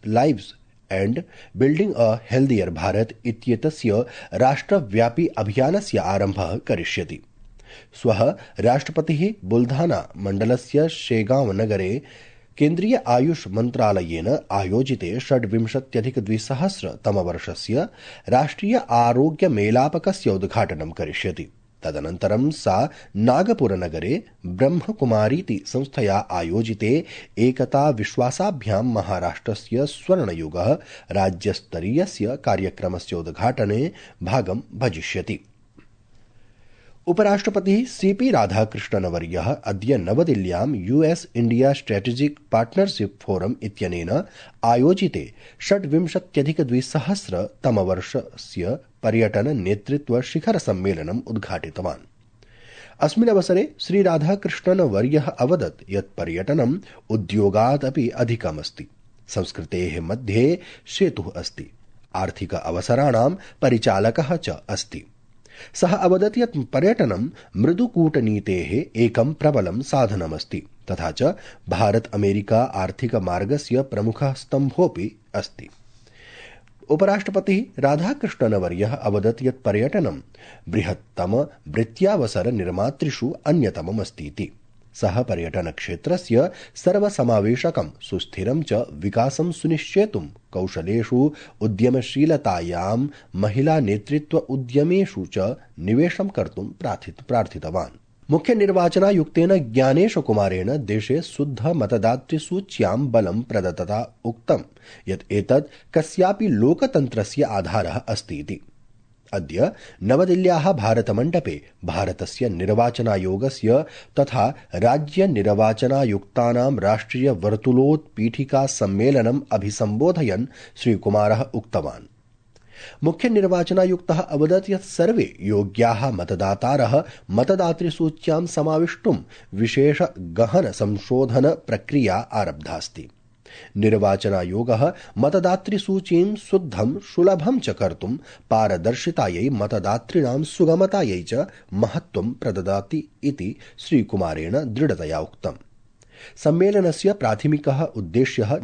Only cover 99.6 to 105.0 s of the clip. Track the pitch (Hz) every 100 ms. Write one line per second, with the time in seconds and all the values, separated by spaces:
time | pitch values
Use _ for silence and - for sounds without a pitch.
99.6 | 120 117 131 143 214 185 135 104 98 92
100.6 | 92 147 104 107 - 143 165 - 143 120
101.6 | 151 170 101 113 113 131 - 156 - 180
102.6 | 196 - 101 117 139 113 95 104 120 107
103.6 | 90 82 87 104 120 _ - 113 - 170
104.6 | - _ - -